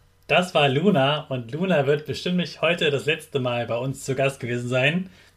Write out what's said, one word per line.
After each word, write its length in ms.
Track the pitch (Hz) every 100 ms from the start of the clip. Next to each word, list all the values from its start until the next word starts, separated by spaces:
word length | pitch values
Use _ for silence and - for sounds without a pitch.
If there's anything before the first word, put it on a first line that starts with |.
| _ _ -
Das 300 | 156 180 160
war 120 | 143
Luna 600 | 131 196 151 135 151 -
und 240 | 131 113
Luna 340 | 147 185 156 135
wird 220 | 147 143
bestimmt 300 | 127 180 180
nicht 240 | 160 -
heute 280 | 160 175 160
das 160 | 139 120
letzte 340 | 160 - 135
Mal 280 | 127 120 113
bei 100 | 113
uns 260 | 135 131
zu 120 | - 131
Gast 240 | 135 135
gewesen 280 | 120 123 120
sein. 440 | 127 139 180 185 - -